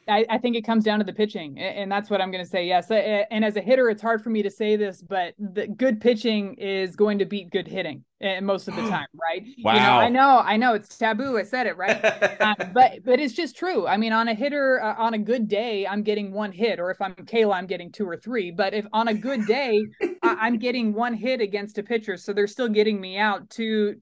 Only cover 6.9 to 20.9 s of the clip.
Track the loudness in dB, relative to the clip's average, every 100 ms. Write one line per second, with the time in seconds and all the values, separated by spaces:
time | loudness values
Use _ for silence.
6.9 | 0 2 2 -2 -4 -4 -6 -4 -4 -6
7.9 | -8 -16 _ -4 -2 -2 -2 -4 -6 -4
8.9 | -4 -6 -6 -6 -6 -8 -4 2 6 6
9.9 | 6 6 6 8 8 6 2 2 0 -2
10.9 | -4 -2 0 -2 -2 -2 -2 -2 -2 0
11.9 | 2 0 2 0 2 0 0 0 6 6
12.9 | 4 2 2 2 -2 -6 -4 -4 -2 0
13.9 | 0 2 2 0 0 -2 0 2 2 0
14.9 | 0 0 0 0 0 0 0 0 -2 -2
15.9 | -2 -2 -2 -4 -6 -6 -2 -2 -2 -4
16.9 | -4 -6 -8 -2 2 2 2 -2 -8 -8
17.9 | -6 -6 -6 -6 -4 -2 -2 -2 -2 -2
18.9 | 0 0 0 -2 -2 0 0 2 0 0
19.9 | -4 -6 0 0 2 0 0 -2 0 -2